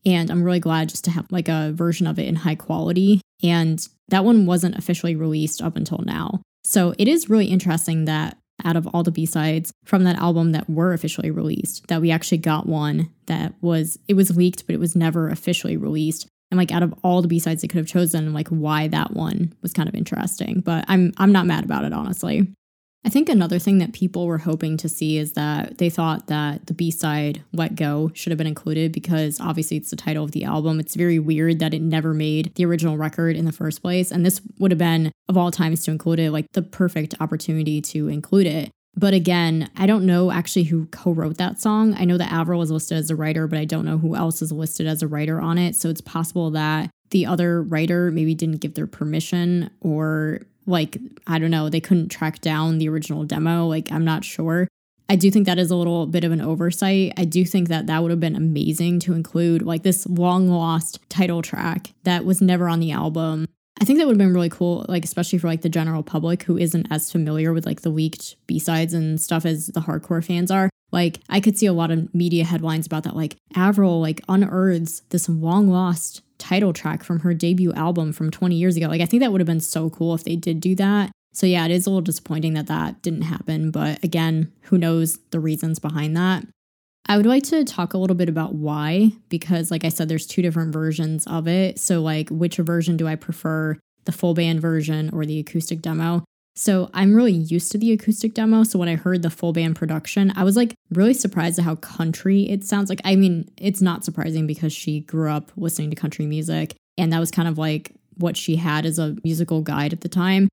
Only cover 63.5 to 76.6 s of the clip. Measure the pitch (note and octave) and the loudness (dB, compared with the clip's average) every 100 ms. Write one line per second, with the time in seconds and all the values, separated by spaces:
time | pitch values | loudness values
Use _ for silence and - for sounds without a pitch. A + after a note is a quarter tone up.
63.5 | _ _ - G#3 D4 D4+ G#3+ F#3+ F3+ E3+ | _ _ -2 4 4 6 6 6 4 0
64.5 | - F3 F3 - F3 E3 - E3+ F3+ E3+ | 0 -2 -2 -2 -4 -2 -4 -2 0 0
65.5 | E3 E3+ E3 D#3+ D#3+ D3+ D#3+ E3 F3 - | -2 0 0 0 -2 -2 -2 -2 -2 0
66.5 | E3 E3+ E3+ - D#3 - E3+ D3+ D#3 D#3+ | 0 0 0 -2 -4 -2 -2 0 0 0
67.5 | E3 D#3+ - E3+ D#3 D#3+ - - - - | 0 -2 -4 -2 0 -2 -4 -16 -18 -6
68.5 | D#3+ E3 E3 E3 E3+ D#3+ D#3+ - E3 E3 | -4 0 0 0 0 -2 -2 -2 -2 0
69.5 | D#3 - E3 D#3+ D#3 - E3 D#3+ F3 F3+ | -4 -4 -6 -4 -6 -2 -4 -2 -2 0
70.5 | F#3+ F#3+ _ _ F3 E3+ - - G3+ G#3+ | 2 0 _ _ 0 0 -2 -2 2 2
71.5 | G3+ G#3 E3+ E3 E3 E3 E3+ F3 E3+ E3 | 2 2 2 0 0 0 0 2 2 0
72.5 | E3+ D#3+ D#3+ D#3+ D#3 D#3+ - D#3 - _ | 0 0 -2 -2 -6 -4 -4 -6 -8 _
73.5 | - F#3+ G3+ G3 E3+ D#3+ D#3+ - F#3+ G3 | 2 4 6 4 4 0 -4 0 2 2
74.5 | F#3 F#3+ E3+ E3 - _ F3 - E3 D#3+ | 2 2 2 -2 -8 _ -2 0 0 2
75.5 | F#3+ G3+ F3+ F#3 E3 - - _ _ - | 4 4 4 2 -2 -6 -12 _ _ -2
76.5 | F#3 | 2